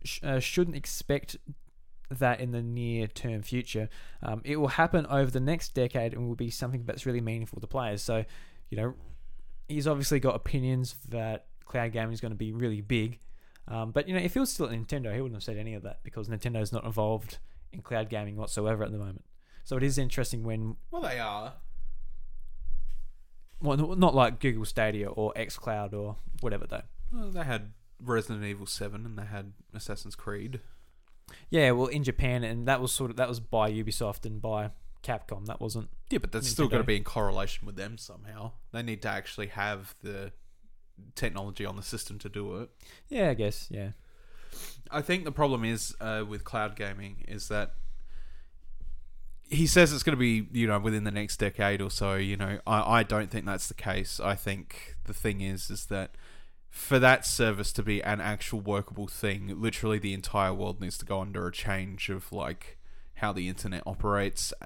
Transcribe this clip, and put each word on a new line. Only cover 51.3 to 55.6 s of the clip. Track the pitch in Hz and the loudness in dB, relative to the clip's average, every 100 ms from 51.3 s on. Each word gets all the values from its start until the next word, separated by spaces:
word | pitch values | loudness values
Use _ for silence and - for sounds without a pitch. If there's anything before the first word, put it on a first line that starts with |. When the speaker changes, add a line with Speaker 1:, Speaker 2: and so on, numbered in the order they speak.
| - | 0
Speaker 2:
decade | 104 - 101 101 | 0 4 2 4
or | 95 | 0
so, | - 98 98 | 0 2 2
you | 98 98 | 0 0
know. | 98 101 - | 0 -2 2
I, | 107 98 117 | 2 6 6
I | |
don't | 107 107 98 | 6 2 0
think | 110 98 | -2 -2
that's | 95 - | -2 -4
the | |
case. | - 104 95 90 - | -4 -2 -2 -2 -2
I | 98 101 | -2 -2
think | - 98 - - - - - | -2 -4 -6 -12 -10 -6 -4
the | |
thing | - 113 98 | -2 0 0
is, | 95 95 | -2 -2